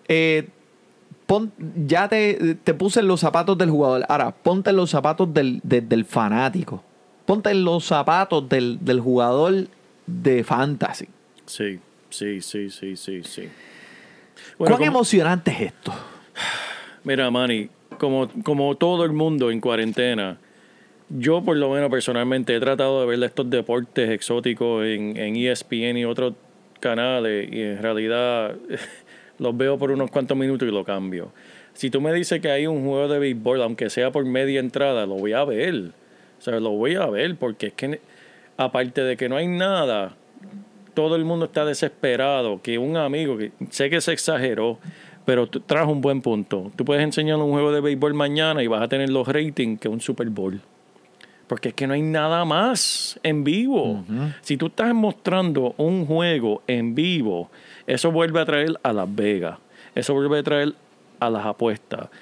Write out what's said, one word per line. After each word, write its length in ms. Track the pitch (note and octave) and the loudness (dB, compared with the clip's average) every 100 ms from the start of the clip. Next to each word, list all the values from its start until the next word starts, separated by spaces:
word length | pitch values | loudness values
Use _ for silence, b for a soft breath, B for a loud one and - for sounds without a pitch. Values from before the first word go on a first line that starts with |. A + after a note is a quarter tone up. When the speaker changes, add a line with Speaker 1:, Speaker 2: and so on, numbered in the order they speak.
| - | 0
Speaker 1:
eh, 400 | D#3+ D#3+ D#3 - _ _ _ _ _ _ - - | 2 4 2 0 _ _ _ _ _ _ -16 0
pon-, 260 | G3+ A3 - D#3+ E3+ C#3+ | 2 2 -8 -8 -4 2
ya 220 | E3 G3+ | 2 4
te, 480 | A3 G#3 G3 E3 D#3+ | 2 2 2 0 2
te 100 | - | 0
puse 280 | D#3+ F#3+ A#3 | 2 2 4
en 60 | G3 | 4
los 120 | F3+ | 4
zapatos 380 | D#3+ E3+ F3 F#3 | 4 4 2 2
del 120 | F3+ | 4
jugador. 360 | D3+ C#3 B2+ - | 4 4 2 2
Ahora, 240 | G3 A#2 | 2 2
ponte 380 | - E3+ F#3+ G3 | 0 2 2 4
en 80 | F#3+ | 4
los 120 | F3 | 4
zapatos 440 | D3 D3 D#3+ F3+ | 2 2 2 2
del, 260 | D3+ C3+ A#2+ | 4 2 0
de-, 180 | - B2 | 2 2
del 240 | A2+ A#2 G#2 | 4 2 2
fanático. 760 | - G#2+ A2 C3 F3+ - F#2+ - _ _ _ - | 2 2 4 2 0 -6 -10 -14 _ _ _ 0
Ponte 240 | G#3 G#3 | 2 2
en 140 | G3 | 2
los 220 | F3+ E3+ - | 2 0 2
zapatos 600 | D3+ C#3 E3+ G3 E3 C3 | 2 4 2 4 0 2
del, 300 | C3+ B2 A#2 | 2 2 -2
del 180 | B2+ B2+ | 0 2
jugador 680 | B2 B2 A#2+ B2+ E3+ F#3+ F#3 - _ _ - | 4 4 4 4 4 2 0 -10 _ _ -8
de 380 | F3+ F3 B2 | 0 2 2
fantasy. 640 | A2 A#2+ C#3 C3+ - - - _ _ _ - | 2 0 0 0 -4 -4 -14 _ _ _ -18
Speaker 2:
Sí, 340 | - G#2 F#2 - _ _ | -6 -6 -6 -16 _ _
sí, 320 | - G#2 G2 | -8 -6 -6
sí, 280 | - G#2 G2+ | -8 -8 -8
sí, 260 | - G2 F#2 | -10 -12 -10
sí, 280 | - F#2+ | -10 -10
sí. 260 | E2 - E2 - B B B B B B B B B - | -10 -14 -14 -18 B B B B B B B B B 0
Bueno, 180 | - A#3+ | 4 6
Speaker 1:
¿Cuán 120 | D4+ | 4
Speaker 2:
como 120 | C4 | 2
Speaker 1:
emocionante 520 | - G3+ D#3+ F3+ E3+ | 4 4 4 2 0
es 100 | C3 | -2
esto? 320 | G2 - - - B B B B B B B B B B | -6 -8 -12 -10 B B B B B B B B B B
Speaker 2:
Mira, 280 | C#3 C3+ B2+ | -2 0 2
Manny, 380 | B2 B2+ A2+ G#2+ - _ - | 2 0 -2 -4 -12 _ -4
como, 320 | C#3+ C3+ B2+ A#2 | 0 0 -2 -4
como 320 | A2 C#3+ C#3 C#3 | -2 0 0 2
todo 300 | E3+ F3 E3+ | 2 2 0
el 60 | |
mundo 380 | D3+ D#3+ D3+ A#2+ | 2 0 2 0
en 100 | A2+ | 0
cuarentena, 760 | B2 A2+ A2 G#2+ B2 A2+ G2 F2+ b b b b b b _ | 0 0 0 0 0 0 -4 -8 b b b b b b _
yo 320 | C3+ B2 E3+ | -2 0 2
por 140 | F3+ D3+ | 2 0
lo 140 | C#3 | 0
menos 180 | C#3 C#3+ | 0 0
personalmente 680 | B2+ A#2+ A#2+ B2 C3 B2+ A#2 | 0 0 -2 0 0 0 0
he 40 | |
tratado 420 | C3 C3+ C3+ C3+ | 0 0 2 2
de 60 | B2 | 0
ver 160 | A#2+ | 0
estos 260 | B2 - B2 | -2 -2 0
deportes 600 | B2 A2 A#2+ A#2+ - A2+ | -2 0 -2 -2 -2 0
exóticos 720 | G#2+ - A#2+ A#2+ A2+ A#2+ A2+ A2 | -2 -2 -2 -2 -2 0 0 0
en, 320 | G#2+ G#2 A2 | -2 -4 -6
en 180 | G#2 A2+ | -4 -2
E 160 | B2 | 0
S 120 | A#2+ | -2
P 260 | - A#2 A#2+ | -4 -4 -2
N 100 | A#2+ | -2
y 60 | A#2 | -2
otros 280 | A#2 B2+ A2 - - _ _ | -2 -2 -4 -18 -20 _ _
canales, 680 | B2+ A2+ B2 B2+ A2+ G#2 - | -2 0 0 0 0 -2 -4
y 100 | A2+ | -6
en 200 | G#2+ G2+ | -6 -4
realidad 760 | A2+ A2 A2 A#2+ B2 A#2+ G#2+ - | -2 -2 0 0 0 0 -4 -8
<laughs> 420 | F4+ - B B B B B _ | -10 -12 B B B B B _
Los 180 | B2 A#2+ | -4 0
veo 220 | C3+ C#3 | 0 0
por 140 | C#3 | 0
unos 200 | C#3 C3 | 0 0
cuantos 260 | C#3+ B2+ C3+ | -2 0 0
minutos 300 | C3+ C3+ B2 | 0 0 0
y 40 | |
lo 120 | G#2 | -2
cambio. 480 | F#2+ G2 F#2+ F#2 E2+ - B B B | -2 -4 -4 -8 -10 -16 B B B
Si 160 | - C3+ | -8 -4
tú 100 | C3+ | -2
me 140 | D3+ | 0
dices 280 | E3+ - E3 | -2 -2 -2
que 80 | D#3 | 0
hay 180 | C#3 D#3 | 0 0
un 180 | D#3 C3+ | -2 -2
juego 220 | C#3 C#3+ | 0 0
de 120 | D3 | 0
béisbol, 420 | C#3 A#2+ A#2+ C3 | 0 -2 0 0
aunque 280 | A#2 A2+ A2 | 0 -2 -4
sea 220 | - B2+ | 0 0
por 120 | C#3+ C3 | 0 -2
media 340 | B2+ C#3 C3+ | 0 0 0
entrada, 460 | B2+ C3 C#3 B2 G2+ | -2 0 0 0 -2
lo 100 | G2 | -2
voy 180 | G#2 | 0
a 100 | A#2 | 0
ver. 480 | C#3+ A2+ E3+ D3 F2 - b b b b | 0 0 -2 -2 -6 -14 b b b b
O 40 | |
sea, 180 | - A2+ | -4 -2
lo 120 | A2 | -2
voy 240 | G#2 B2 F#3 | 0 0 0
a 100 | D#3+ | -2
ver 280 | G#2 D#3+ E3 | -2 -4 -4
porque 320 | B2 G#2 G#2 | -6 -6 -8
es 60 | |
que, 260 | - C3+ D3+ - B B B B - | -6 -8 -8 -12 B B B B -4
aparte 460 | C3 B2+ B2+ C#3 | -2 0 -2 -2
de 140 | C3 A#2+ | -2 -2
que 100 | B2 | -2
no 80 | C3+ | -2
hay 120 | F3 | -2
nada, 680 | F3 F#3+ F#3+ C#3 G#2+ F#2+ - _ - - - - - - | -2 0 0 0 0 -4 -10 _ -20 -18 -18 -20 -20 -6
todo 220 | - D#3 E3 | -2 0 0
el 100 | D#3+ | 0
mundo 200 | E3+ D#3+ | -2 -2
está 200 | - D3+ | -2 -2
desesperado, 960 | C#3+ D3+ - C3+ A#2+ C#3 C#3 A#2 G2 | 0 -4 -2 -2 0 0 0 -2 -4
que 160 | A#2+ A#2 | -4 -2
un 180 | C3+ E3 | -2 -2
amigo, 400 | C#3+ D3 D#3 A2+ | -2 -2 -4 -4
que 140 | G#2 - G2 | -6 -8 -12
sé 200 | - C#3 | -2 0
que 100 | E3 | 0
se 140 | D#3+ | 0
exageró, 640 | D#3 - D3 B2+ G#2+ A2+ A2+ B B B B - | -2 -2 0 0 0 -2 -4 B B B B 0
pero 220 | B2 A#2 | 0 0
tú 120 | C3 | -4
trajo 320 | - D3+ D#3 | -2 2 2
un 100 | D3 | 2
buen 200 | C#3 C3+ | 0 0
punto. 500 | A#2+ G#2+ G2 G2+ F#2+ - | 0 -2 -2 -6 -6 -6
Tú 100 | C3 | 0
puedes 180 | C#3+ | 2
enseñar 340 | D3+ D3 D#3 D#3 | 2 0 0 2
un 140 | D3 | 2
juego 200 | C#3+ D3 | 2 2
de 100 | D3 | 2
béisbol 320 | D3 C#3 D3 | 0 0 0
mañana 500 | D3 C#3+ D3 D#3 D#3 | 2 0 2 0 0
y 40 | A#2 | 0
vas 140 | A2 | 0
a 60 | A#2+ | 0
tener 220 | C3+ C3+ | 0 0
los 180 | C3+ B2 | 0 0
ratings 520 | D3+ D#3 C#3+ A#2 G#2+ | 0 -2 -2 -2 -2
que 100 | - | -4
un 100 | A2+ | -4
Super 300 | - B2 A2+ | -6 -4 -4
Bowl. 320 | G#2 F#2+ G2 - _ _ _ _ _ B B _ | -2 -4 -6 -14 _ _ _ _ _ B B _
Porque 220 | A#2 B2 | -6 -4
es 60 | - | -4
que 120 | C3+ | -2
no 60 | |
hay 80 | C#3+ | 0
nada 420 | D#3 D#3 D3+ E3+ E3+ | 0 0 2 0 2
más 720 | D#3 A#3 A3 - - - - | 2 2 0 -2 -4 -8 -4
en 200 | D#3+ D3+ | -2 0
vivo. 480 | C#3+ F#3 B3+ A#3+ B2 | 0 0 0 0 0
Speaker 1:
Ujú. 400 | G#2 F2+ A2+ D3+ C#3+ | -4 -6 -4 -4 -6
Speaker 2:
Si 160 | - C#3 | -6 -4
tú 100 | D#3+ | -2
estás 260 | - A3+ | 0 0
mostrando 840 | A#3 G#3+ - - F#3 F3+ C#3 B2 - | 2 0 -2 -2 0 2 0 0 0
un 280 | D#3 F#3 D3+ | 0 0 0
juego 580 | D#3+ F3 D#3 A2+ G#2 - | 0 2 2 0 -2 -2
en 280 | B2 A#2 A#2+ | -2 0 0
vivo, 540 | F3 E3+ A2 F2 F2 B B B - | 0 0 0 -2 -6 B B B -4
eso 240 | B2+ E3+ | 0 2
vuelve 300 | E3 E3 D#3+ | 2 2 2
a 40 | D#3 | 2
traer 340 | D3 D#3 E3 | 0 0 -2
a 100 | B2 | -2
Las 200 | G#2+ F#2 | 0 -2
Vegas. 460 | G#2 G#2 G2 E2+ - _ B B | 0 0 0 -2 -8 _ B B
Eso 200 | - - | -6 -2
vuelve 260 | C#3 C#3+ D3 | 0 2 0
a 40 | |
traer 300 | D3 D3 D3 - _ _ _ - | 0 0 0 -4 _ _ _ -4
a 100 | A#2 | -2
las 160 | A2 G#2 | 0 -4
apuestas. 640 | G#2 A#2 G#2+ - - - B | -2 -2 -2 -8 -12 -12 B